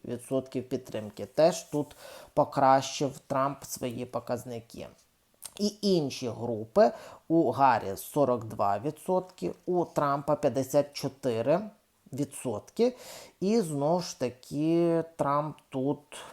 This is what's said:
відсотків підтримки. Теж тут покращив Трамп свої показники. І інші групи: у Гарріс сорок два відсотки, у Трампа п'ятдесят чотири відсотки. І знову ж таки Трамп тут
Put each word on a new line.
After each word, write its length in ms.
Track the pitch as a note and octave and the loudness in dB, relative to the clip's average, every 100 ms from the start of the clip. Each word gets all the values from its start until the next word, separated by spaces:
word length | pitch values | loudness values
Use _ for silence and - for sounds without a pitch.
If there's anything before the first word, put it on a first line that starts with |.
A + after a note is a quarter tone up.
відсотків 640 | - A#2 - C3+ C3+ C3+ B2 | -8 -10 -4 -4 -2 -8 -4
підтримки. 580 | B2+ - A2+ G#2+ - G2+ | -8 -6 -10 -10 -12 -6
Теж 360 | - D#3+ E3+ | 4 4 4
тут 340 | - D3 - - - - - | -4 -4 -4 -10 -20 -20 -4
покращив 840 | - D3 - C3 C3+ C3+ - C#3 B2+ | 0 0 4 6 6 4 -4 -4 -4
Трамп 460 | _ C3+ C3+ C#3+ | _ 0 0 -4
свої 420 | - - B2+ A#2+ B2 | -10 -8 -6 -6 -6
показники. 840 | B2 - B2 A#2+ A#2 A2 - D#2+ - _ _ _ _ - - | -8 -4 -6 -6 -10 -12 -16 -16 -18 _ _ _ _ -18 -4
І 160 | G3+ G#3 | -4 0
інші 480 | G3+ F3+ C#3 - B2 | 2 2 2 -4 -8
групи: 640 | G#2+ A#2+ A2 A2+ - A#3 - - - _ | -6 -4 -4 0 4 4 4 -16 -20 _
у 220 | E3 D3+ | 4 4
Гарріс 500 | A#2+ C3+ A2+ F#2+ F#2+ | 4 4 4 0 -8
сорок 440 | - D3+ C3+ B2 | -4 0 2 2
два 340 | A2 A2 G#2 G2+ | -2 0 0 0
відсотки, 760 | C3+ D3+ - F#3 F3+ - F3 - - | -4 -6 -2 -2 -2 -8 -8 -6 -2
у 180 | F3+ | -2
Трампа 520 | D#3+ - C#3+ C#3+ D3 D3 | 0 0 0 0 0 0
п'ятдесят 560 | C#3+ B2 C3 D3 C#3+ | 2 0 2 2 0
чотири 680 | - C#3 - C3 A2+ A#2+ E3+ G#3+ _ _ _ - | -4 -8 -4 -2 0 2 0 0 _ _ _ -12
відсотки. 840 | C3 C#3 - C3 G#2 - - A#3+ B3 - - - _ | -6 -6 -4 -6 -6 -8 0 0 0 -18 -18 -20 _
І 200 | F#3 A3+ | 2 2
знову 400 | E3+ C#3+ C#3+ F3 | 2 0 2 0
ж 200 | F3 - | -2 -4
таки 840 | B2 A#2 - C#3+ D#3+ E3+ E3+ E3 D#3+ - | -6 -6 -8 -2 2 4 4 2 -2 -2
Трамп 400 | C#3 C#3+ D3+ - _ | 0 0 -2 -10 _
тут 480 | C3+ C3+ C#3+ _ - - | -4 -2 -2 _ -18 -18